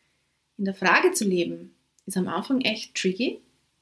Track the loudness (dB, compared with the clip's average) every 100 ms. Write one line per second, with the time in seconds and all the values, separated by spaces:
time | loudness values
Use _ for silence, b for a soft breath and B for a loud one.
0 | _ _ _ _ _ -8 -6 0 4 4
1 | 4 2 2 2 0 -6 -14 _ _ _
2 | -6 -4 -2 -2 0 0 0 -4 -6 -4
3 | -2 0 -4 -4 -12 _ _ _